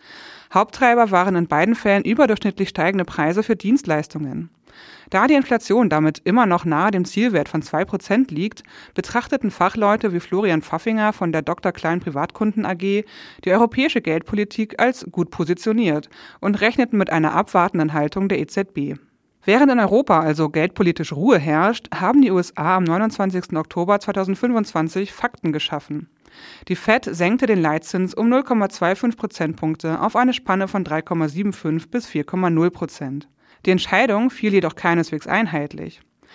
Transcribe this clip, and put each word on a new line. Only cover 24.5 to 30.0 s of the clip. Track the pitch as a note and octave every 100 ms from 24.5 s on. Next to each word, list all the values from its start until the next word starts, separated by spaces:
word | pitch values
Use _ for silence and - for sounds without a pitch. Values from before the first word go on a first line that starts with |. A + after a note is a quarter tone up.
| A#3 G#3 E3 D#3+ F#3+ G3
Fakten | - A#3+ - E3+
geschaffen. | D3+ - D3 - D3+ E3 _ _ - - - -
Die | F3+
Fed | - A3 -
senkte | E3 F3 A#3+ B3
den | G3+
Leitzins | D#3+ D#3 - F#3 F#3
um | - A3+
null | B3+
Komma | A#3+ A#3 G3
zwei | - F3
fünf | F#3+ A#3+ A3+
Prozentpunkte | G#3+ - D#3+ - D#3+ D#3 D#3+ D#3+